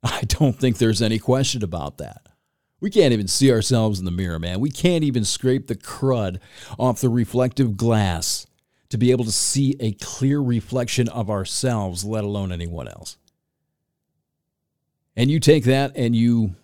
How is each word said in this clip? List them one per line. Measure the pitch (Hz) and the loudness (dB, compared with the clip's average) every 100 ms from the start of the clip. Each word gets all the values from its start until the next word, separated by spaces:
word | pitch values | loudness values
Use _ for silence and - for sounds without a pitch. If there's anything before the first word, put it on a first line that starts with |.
I | 120 - | -2 -4
don't | 107 - 147 107 | -6 0 0 2
think | 127 117 | -2 2
there's | 113 104 | 2 2
any | 113 110 | 0 -2
question | - 131 135 123 | 0 0 0 -2
about | 104 85 71 - | -6 -6 -8 -10
that. | 62 - _ _ _ _ _ _ | -16 -16 _ _ _ _ _ _
We | 196 | -2
can't | 208 156 | 4 4
even | 117 98 | 4 0
see | - 135 | 2 4
ourselves | 117 107 123 110 101 | 4 2 2 2 0
in | 92 | -4
the | |
mirror, | 87 92 82 | -2 -2 -4
man. | 85 92 | -4 -2
We | 139 | -4
can't | - 175 170 | 0 0 2
even | 151 123 | 0 0
scrape | 104 - 131 131 - | -2 -2 0 0 -2
the | 107 | -10
crud | - - 135 123 98 90 - - - - | -10 -4 -2 0 -2 -6 -12 -20 -18 -2
off | 127 120 | 0 2
the | 131 | 0
reflective | 120 113 123 127 127 127 101 | 0 0 0 0 2 0 2
glass | 117 113 98 82 - - - _ _ _ _ | 2 2 2 -2 -4 -6 -8 _ _ _ _
to | 110 | 0
be | 123 | 2
able | 127 110 | 2 0
to | |
see | 107 - 135 139 139 | -2 -2 0 0 0
a | 110 | -4
clear | 101 - - 135 143 | -6 -10 -4 0 0
reflection | 131 120 - 127 120 - 117 | 0 -2 -2 -4 -2 0 -2
of | - 101 | -2 -4
ourselves, | 101 95 - 131 113 98 87 | -4 -4 -4 -2 -2 -4 -6
let | 101 110 | -6 -4
alone | 104 104 95 | -4 -4 -4
anyone | 87 85 82 60 | -6 -8 -8 -12
else. | 50 - - _ _ _ _ _ _ _ _ _ _ _ _ _ _ _ _ _ _ _ - | -14 -18 -20 _ _ _ _ _ _ _ _ _ _ _ _ _ _ _ _ _ _ _ -2
And | 127 | 2
you | 156 | 4
take | - 151 120 | 6 6 6
that | 135 139 139 | 2 0 -2
and | 120 117 | 0 4
you | 117 117 107 87 | 4 2 0 -4